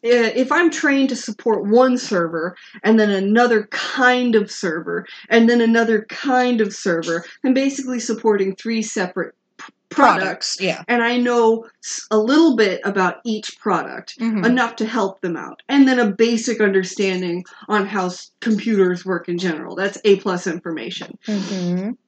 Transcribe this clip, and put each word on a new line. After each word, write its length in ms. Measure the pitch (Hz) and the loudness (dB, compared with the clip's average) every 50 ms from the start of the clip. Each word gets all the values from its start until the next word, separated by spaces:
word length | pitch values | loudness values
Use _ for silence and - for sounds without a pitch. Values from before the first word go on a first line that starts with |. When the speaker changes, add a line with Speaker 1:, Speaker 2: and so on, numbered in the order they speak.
| - | 2
Speaker 1:
uh, 300 | 233 240 240 233 220 220 | 2 2 4 2 2 0
if 160 | 233 262 262 | 0 0 2
I'm 180 | 294 330 349 330 | 2 2 2 2
trained 380 | 302 - - 294 277 269 269 254 | 0 0 0 2 2 2 2 0
to 80 | 254 | -2
support 500 | - - - 214 _ - 233 220 185 - | -4 -8 -10 -12 _ -2 0 0 0 0
one 320 | 202 214 240 254 262 247 240 | 2 4 4 4 4 2 0
server, 600 | - - 214 180 170 165 165 165 156 185 185 - - - - 208 - | -2 -2 -2 -2 -2 -2 -4 -6 -6 -8 -10 -12 -20 -20 -20 -6 0
and 160 | 208 220 220 | 2 4 4
then 100 | 214 208 | 4 2
another 580 | 202 190 196 202 208 233 247 240 233 214 214 _ | 0 0 0 2 4 4 4 4 2 0 0 _
kind 640 | - - - - - 269 262 247 247 247 247 247 220 | -8 -8 -8 -6 -2 2 4 4 4 4 2 2 2
of 160 | 220 202 202 | 2 2 0
server, 540 | - - - 180 156 170 160 175 170 175 180 - - - - - | -8 -8 -6 -6 -6 -6 -6 -6 -8 -8 -8 -10 -20 -20 -6 2
and 200 | - 233 226 226 | 4 4 6 6
then 120 | 240 240 | 4 4
another 420 | 233 226 226 233 233 220 226 214 214 _ | 4 4 4 4 4 2 2 0 -2 _
kind 500 | - - - 277 254 254 247 247 247 220 | -14 -8 -2 0 2 2 2 2 2 0
of 140 | 220 202 - | 0 -2 -4
server, 480 | - - 202 170 165 160 165 165 170 170 - - _ - | -6 -4 -2 -2 -2 -2 -4 -4 -6 -6 -10 -20 _ -2
I'm 80 | 262 262 | 0 2
basically 480 | 262 269 277 269 - 262 254 254 240 | 2 2 0 -4 -4 -8 -8 -8 -8
supporting 520 | 226 - 226 220 - 220 208 196 190 190 190 | -4 -6 -6 -2 0 0 2 2 0 -4 -4
three 280 | - - 220 226 226 | -8 -6 -4 -4 -4
separate 520 | 214 - - 220 185 180 - 190 165 - - _ _ _ _ _ | -4 -4 -4 -6 -6 -6 -4 -8 -8 -8 -10 _ _ _ _ _
p-, 60 | - - _ _ _ _ | -20 -20 _ _ _ _
products. 380 | - - 277 240 185 170 190 | 0 4 4 4 4 2 -2
Speaker 2:
Products, 320 | 190 165 - - - - - | -6 -6 -8 -8 -10 -8 -4
yeah. 240 | 196 185 - - - - | -4 -4 -4 -6 -4 -2
Speaker 1:
And 120 | 240 240 | -2 0
I 140 | 233 233 247 247 | 0 0 0 0
know 480 | 240 240 240 240 233 226 226 220 226 - _ _ | 0 0 2 4 4 4 2 2 -2 -14 _ _
s-, 240 | - - - - - - | -14 -14 -12 -12 -8 -2
a 60 | 220 214 | 0 0
little 400 | 214 233 277 311 330 320 262 226 | 2 4 4 6 6 4 4 4
bit 240 | 214 196 180 - - | 2 0 0 -4 -6
about 380 | 202 190 196 185 180 - - _ | -4 -2 0 0 0 -2 -6 _
each 340 | 240 214 214 - - - _ | -6 -6 -6 -6 -12 -16 _
product, 580 | - 214 185 160 143 - - 120 - - - _ | -4 -2 -2 -2 -4 -6 -12 -14 -16 -18 -12 _
Speaker 2:
Mm-hmm. 240 | 226 226 220 208 175 | -4 -4 -2 0 2
Speaker 1:
enough 320 | 233 247 254 233 226 226 | 2 2 2 0 -2 -2
to 100 | - 220 | -6 -6
help 360 | 220 226 254 196 - - _ | -4 -2 -2 -4 -4 -4 _
them 160 | - 180 165 143 | -6 -6 -6 -6
out, 240 | 85 - - _ - - | -8 -12 -16 _ -8 0
and 180 | 269 285 277 262 | 4 6 6 6
then 120 | 262 247 | 6 4
a 120 | 240 214 | 2 0
basic 480 | 190 - 226 233 233 220 226 - 226 - | 2 2 2 2 2 -2 -2 -4 -2 0
understanding 840 | 214 202 196 190 185 180 - - 202 190 185 185 185 180 170 180 185 - - - - - | 0 2 2 2 0 0 -4 -2 -2 -2 -2 -2 -4 -4 -6 -6 -8 -12 -20 -20 -8 -2
on 160 | 208 208 196 | -2 -2 -2
how 220 | 202 196 202 180 180 | -2 -4 -4 -4 -4
s-, 240 | 180 - - - _ _ | -6 -8 -16 -20 _ _
computers 640 | - 233 220 196 - 233 220 196 190 180 180 175 - | -2 -2 -2 -2 0 -2 2 2 2 2 2 -2 -4
work 240 | 185 185 170 - - | -6 -6 -6 -4 -6
in 80 | 175 175 | -6 -4
general. 360 | 185 185 160 151 156 - - | -4 -4 -4 -4 -8 -10 -8
That's 240 | - 190 202 202 - _ | -4 -4 -6 -6 -2 _
A 140 | 214 196 190 | 4 4 4
plus 300 | - 208 180 180 - 190 | 2 -4 -4 -4 -4 -6
information. 680 | 160 175 _ 175 165 147 113 - 180 - - - - - _ - | -8 -6 _ -8 -10 -8 -8 -10 -10 -12 -14 -16 -18 -16 _ -6
Speaker 2:
Mm-hmm. 640 | 214 202 196 180 202 185 180 175 180 180 185 214 247 _ _ | -6 -6 -4 -6 -6 -6 -4 -2 -4 -4 -4 -6 -8 _ _